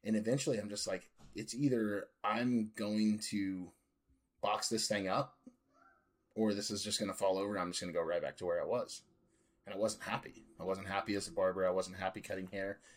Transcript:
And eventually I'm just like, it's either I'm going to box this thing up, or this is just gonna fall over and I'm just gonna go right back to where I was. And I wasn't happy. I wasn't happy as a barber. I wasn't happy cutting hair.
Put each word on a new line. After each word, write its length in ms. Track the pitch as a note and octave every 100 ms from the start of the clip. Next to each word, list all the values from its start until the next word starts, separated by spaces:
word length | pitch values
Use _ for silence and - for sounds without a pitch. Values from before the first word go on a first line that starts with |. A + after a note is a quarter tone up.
And 120 | G#2+ A2
eventually 420 | G#2 C#3 D3+ A2+
I'm 120 | G2+
just 180 | G2+ -
like, 200 | F#2+ - _ - -
it's 180 | G#2+
either 540 | A#2+ C#3+ A#2+ G#2+ G2+ - _
I'm 480 | G#2 A2 B2 A#2+ G#2+ -
going 440 | G#2 G#2+ G#2+ G#2+ -
to 420 | G#2 F#2+ F#2 F2+ _ _ _ _ _ _ _
box 280 | G2+ - -
this 180 | A2 -
thing 200 | G#2 F#2+
up, 300 | G#2+ C#3 - - _ _ _ - _ _ _ _
or 220 | G#2+ G#2+ G2+
this 160 | G2+
is 120 | G2+
just 160 | G#2 -
gonna 140 | G#2
fall 240 | F#2 G2 F#2+
over 160 | G2+
and 80 | G2+
I'm 80 | F2+
just 120 | F2
gonna 120 | F#2
go 80 | E2+
right 180 | E2 F2
back 180 | C#2+ -
to 80 | F2+
where 120 | E2+
I 60 | D2+
was. 380 | A#2+ - - _ _ _ _ _ _ -
And 80 | G2
I 20 |
wasn't 240 | A2 -
happy. 440 | - B2 - - - -
I 40 |
wasn't 240 | F2 F#2+ F#2+
happy 260 | G2 G2+
as 140 | G2+ -
a 40 |
barber. 360 | - F#2 F#2 F#2
I 40 |
wasn't 260 | F#2 F2+ F2+
happy 240 | F#2+ G#2
cutting 260 | - F#2+ F#2
hair. 320 | G2 G2 - -